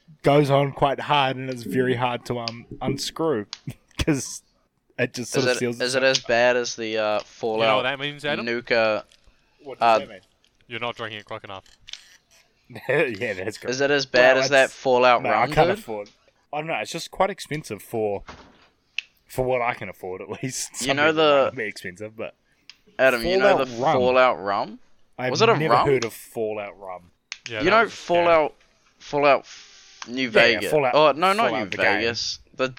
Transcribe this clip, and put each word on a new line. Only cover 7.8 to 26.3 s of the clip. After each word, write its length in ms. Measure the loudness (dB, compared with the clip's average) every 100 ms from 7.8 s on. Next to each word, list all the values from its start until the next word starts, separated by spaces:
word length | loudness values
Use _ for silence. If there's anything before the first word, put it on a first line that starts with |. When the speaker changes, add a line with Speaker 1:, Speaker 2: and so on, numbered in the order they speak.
Speaker 3:
that 140 | 0 -4
means, 260 | -8 -6
Adam? 200 | -4 -4 -4
Speaker 2:
Nuka? 580 | -6 0 2 2 0 -4 _ _ _ _ _
Speaker 1:
What 160 | -20 0
does 180 | 4 4
Speaker 2:
Uh, 20 |
Speaker 1:
that 80 | 0
mean? 120 | -12 _ _ _ _ -14
Speaker 3:
You're 120 | -8
not 160 | -8 -8
drinking 240 | -10 -12
it 40 |
quick 200 | -12 -14
enough. 200 | -14 -16 -18 _ -20 -20 -20 _ _ _ _ _ _
Speaker 1:
<laughs> 200 | -10 -2
Yeah, 460 | 0 0 -4 -6
that's 240 | -6 -8 -8
good. 120 | -8
Speaker 2:
Is 100 | -2
it 100 | 0
as 160 | 0 0
bad 280 | 4 6 6
Speaker 1:
Well, 80 |
Speaker 2:
as 60 | 4
that 140 | 4 4
Speaker 1:
it's, 80 |
Speaker 2:
Fallout 480 | 0 0 4 6 4
Speaker 1:
no, 80 | 4
I 120 | 2
Speaker 2:
rum, 100 | 2
Speaker 1:
can't 160 | 4 2
Speaker 2:
dude? 80 | 0
Speaker 1:
afford. 320 | -6 -10 -12 _ _ _ _
I 60 | -8
don't 80 | -6
know. 60 |
It's 180 | -6 -6
just 180 | -8 -8
quite 200 | -2 -2
expensive 520 | -2 -10 -10 -8 -12
for, 400 | -8 -4 -4 -4 -10 -20 -20 _ _ _ _ -14 -14 _ _
for 180 | -6
what 160 | -2 -2
I 120 | -2
can 140 | -6 -10
afford, 320 | -12 -12 -12
at 60 | -12 -10
least. 280 | -8 -8 -10 -6
Speaker 2:
You 80 | -4
Speaker 1:
Some 80 | 0
Speaker 2:
know 100 | 2
Speaker 1:
people 100 | 2
Speaker 2:
the 200 | 4 4 2
Speaker 1:
might 40 | -2
be 80 |
expensive, 520 | -8 -10 -14 -14 -14 -12
but 180 | -14 -14 _ _ -20 -20 _ 0
Speaker 2:
Adam, 260 | 2 2
you 120 | 0 2
know 200 | 4 4
the 80 | 0
Speaker 1:
Fallout 140 | -2
rum. 120 | 0 2
Speaker 2:
Fallout 420 | 4 4 4 2
rum? 360 | -2 -2 -4 -10 _ _ _ -8
Speaker 1:
I've 120 | -4
Speaker 2:
Was 120 | 2
it 60 | 2
a 80 | 4
Speaker 1:
never 180 | 4
Speaker 2:
rum? 120 | 2 4
Speaker 1:
heard 160 | 0
of 80 | -2
Fallout 640 | -8 -12